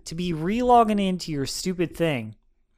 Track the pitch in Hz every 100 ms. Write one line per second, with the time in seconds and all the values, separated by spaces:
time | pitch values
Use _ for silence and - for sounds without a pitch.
0 | - 165 180 156 170 233 247 240 214 208
1 | 190 180 - 143 131 - 185 180 160 -
2 | 165 127 110 - _ _ _